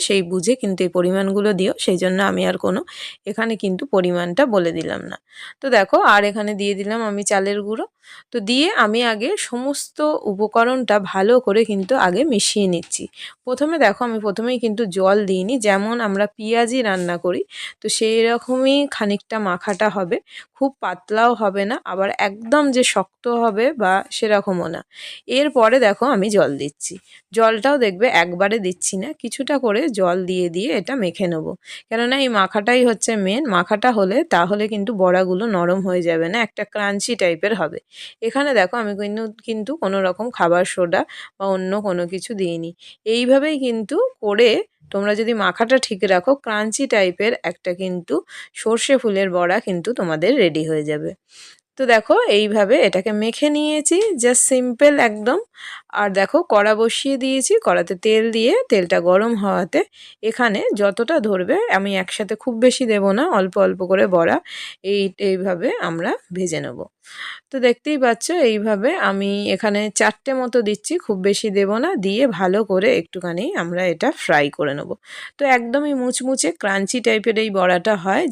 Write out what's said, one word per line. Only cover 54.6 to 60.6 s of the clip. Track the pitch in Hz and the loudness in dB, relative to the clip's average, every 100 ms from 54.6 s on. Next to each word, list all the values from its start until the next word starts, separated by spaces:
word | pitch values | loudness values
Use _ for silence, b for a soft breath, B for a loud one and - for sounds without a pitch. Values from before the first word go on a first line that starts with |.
| 247 233 294 285 240 | 0 4 4 6 2
একদম। | 214 214 339 466 B B B B - | 0 -2 -2 -4 B B B B -4
আর | 208 190 | -2 0
দেখো, | 196 311 349 | 2 2 2
কড়া | 214 208 | 4 4
বসিয়ে | 214 226 - 269 269 | 2 0 0 -2 -2
দিয়েছি, | 262 262 254 440 247 | 0 0 2 2 2
কড়াতে | 175 175 185 | 0 0 -2
তেল | 220 220 226 226 | 0 2 2 2
দিয়ে, | 226 427 523 | 2 2 2
তেলটা | 214 180 185 175 | 0 2 2 4
গরম | 185 226 226 | 4 2 -2
হওয়াতে | 196 185 170 - 415 B B B | -2 -2 0 -2 -2 B B B
এখানে | 214 226 240 208 | -6 -2 -2 0